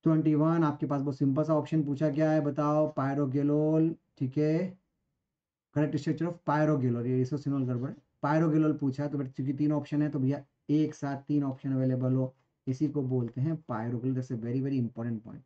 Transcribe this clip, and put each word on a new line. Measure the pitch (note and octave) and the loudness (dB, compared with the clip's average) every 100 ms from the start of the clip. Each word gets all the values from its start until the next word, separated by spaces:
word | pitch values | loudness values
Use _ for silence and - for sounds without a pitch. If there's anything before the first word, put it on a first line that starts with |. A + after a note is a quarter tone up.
| E3 | 4
ट्वेंटी | D#3+ D3+ D3+ | 4 4 4
वन | D#3+ E3 | 4 4
आपके | D#3 D3 C#3 | 2 0 -2
पास | C#3+ | -2
बहुत | C#3 C3+ | -2 0
simple | C#3 C3+ | 2 2
सा | D#3 D3+ | 2 0
option | C#3+ D#3+ | 2 0
पूछा | C#3+ C#3 D3+ | 0 0 0
गया | C#3 D#3 | 2 2
है, | D#3 | 2
बताओ | D3 C#3 D3 D3+ D3+ | 0 -2 0 2 0
pyrogelol, | D3 C3+ C#3+ C#3 C3+ C#3+ D3 D3+ D#3+ D#3+ E3 _ _ | 0 -2 0 0 0 2 2 2 2 2 -2 _ _
ठीक | C3 D3 | -4 0
है, | D3+ D#3+ F#3 - _ _ _ _ _ _ _ _ _ D3 | 0 0 -2 -8 _ _ _ _ _ _ _ _ _ -2
correct | D3+ C#3+ | 0 0
structure | D#3+ D#3 E3+ | -2 -2 -2
of | E3+ - | -4 -2
pyrogelol, | D3 D3+ D3+ B2+ A#2+ A#2+ | 2 2 2 0 0 0
ये | B2+ | 0
Risoxinol | B2+ D3 C#3 C#3 B2+ | 0 -2 -2 -2 -2
गड़बड़ | B2 C3 | -2 -6
है, | - _ _ | -10 _ _
pyrogelol | C#3+ D#3 D#3+ D#3 D#3 D3 | 0 2 4 4 2 2
पूछा | C#3 B2+ | -2 -2
है, | D3 | -4
तो | C#3+ | -4
बेटा | C3 | -6
चूंकि | - C3 | -4 -4
तीन | C3+ D3+ | 0 0
option | D3+ C#3 D3 | 0 0 -2
है | D3+ | 0
तो | C#3+ | 0
भैया | C3 C#3+ - _ - | 0 -2 -6 _ 0
एक | D3 D3 - | 2 2 -2
साथ | C#3+ C3+ - | -6 -8 -2
तीन | D3 | 0
option | C#3 C3 C3+ | 0 -4 -2
available | C3 C3 B2+ B2+ | 0 2 2 2
हो | C3 C3 _ _ _ - | 2 0 _ _ _ -6
इसी | C3 D3+ | -2 -2
को | D3 | -2
बोलते | C3 B2+ A#2 C3 | 0 -2 -2 -2
हैं | D3 D#3+ | -2 -2
pyrogelol। | - A2+ A#2 B2 B2+ B2+ | -6 -6 -4 -4 -2 -4
That's | B2+ | -4
a | A#2+ | -6
very, | A#2 C3 | -4 -2
very | C3+ C3+ | -2 -2
important | A#2 A2+ A#2+ A2+ | -2 -4 -6 -6
point। | G#2+ - | -8 -18